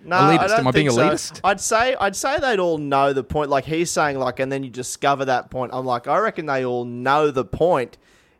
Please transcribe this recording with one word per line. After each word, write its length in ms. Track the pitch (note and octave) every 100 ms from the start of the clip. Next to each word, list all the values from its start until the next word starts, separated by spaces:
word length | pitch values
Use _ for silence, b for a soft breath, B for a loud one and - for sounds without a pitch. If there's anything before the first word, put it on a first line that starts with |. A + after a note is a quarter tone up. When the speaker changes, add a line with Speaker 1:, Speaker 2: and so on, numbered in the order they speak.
| -
Speaker 1:
No, 100 | F3+
I 220 | F#3+ E3
Speaker 2:
elitist? 100 | F#3+
Speaker 1:
don't 120 | A3
Speaker 2:
Am 80 | C3
I 40 |
being 160 | B2+ D3
Speaker 1:
think 60 | A#2+
so. 100 | D#3
Speaker 2:
elitist? 320 | F3 - -
Speaker 1:
I'd 160 | F3+ G3+
say, 360 | - A3 B3+ C4
I'd 160 | G3 G3
say 240 | C#4 D4+
they'd 200 | C4+ G#3
all 180 | F3+ D#3
know 340 | C#3+ C#3 C#3
the 100 | C3+
point. 260 | B2 D3+ D3
Like 160 | C#3 C3
he's 260 | D#3+ E3+
saying, 260 | - D3+ C3+
like, 200 | B2+ B2
and 120 | C3+
then 120 | C#3
you 60 | C3+
discover 560 | B2 B2 - C#3+ C#3 C3+
that 240 | B2 -
point. 220 | C3 B2
I'm 120 | B2+ C3
like, 220 | A#2+ C#3
I 100 | E3
reckon 260 | A3 - D3+
they 180 | C3+
all 220 | B2+ B2 A#2+
know 440 | A#2+ B2+ C#3+ D3+
the 120 | C3 A#2
point. 520 | - E3 D#3 A#2+ - b b b b